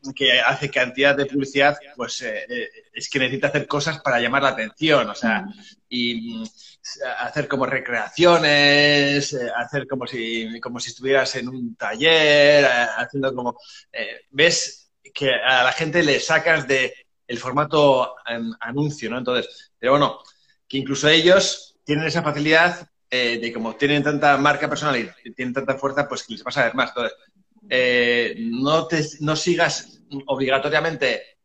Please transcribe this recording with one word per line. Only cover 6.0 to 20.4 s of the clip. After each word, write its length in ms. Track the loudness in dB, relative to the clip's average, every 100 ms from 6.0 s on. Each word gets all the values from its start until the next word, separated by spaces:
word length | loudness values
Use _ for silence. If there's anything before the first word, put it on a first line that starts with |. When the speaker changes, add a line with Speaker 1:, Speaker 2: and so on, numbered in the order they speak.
| -2 -4 -8 -10
Speaker 1:
mm, 60 | -12 _ -20 _ -18 -10 -10 -6
hacer 280 | -6 -6 -4
como 200 | -4 -2
recreaciones, 1700 | -4 -4 -6 -6 2 4 4 4 4 4 6 4 4 2 0 -2
eh, 180 | -6 -4 -4
hacer 320 | -4 -6 -6
como 200 | -8 -8
si, 520 | -8 -6 -6 -6 -10
como 200 | -12 -10
si 100 | -12
estuvieras 460 | -8 0 0 0 -4
en 120 | -8
un 260 | -8 -10 -8
taller, 880 | -8 -2 2 4 6 6 8 8 6
eh, 220 | 4 0 -2
haciendo 360 | -6 -4 -4 -4
como, 220 | -6 -8 -18 -20 _
eh, 300 | -10 -10 -12 _
ves 600 | 2 4 4 -4 -12 _ _ -18
que 180 | -4 0
a 300 | 0 2 2
la 80 | 2
gente 320 | 0 -2 0
le 160 | 2 0
sacas 480 | 2 0 2 0 2
de 260 | 0 0 -6 _ _ _
el 100 | -8
formato, 800 | -4 -4 0 4 4 4 0 -6 -10
em, 260 | -6 -6 -8
anuncio, 500 | -8 -4 -4 -4 -8
¿no? 80 | -6
Entonces, 520 | -2 -2 -4 -12 -20 _
pero 160 | 2
bueno, 260 | 4 2 -2 -18 _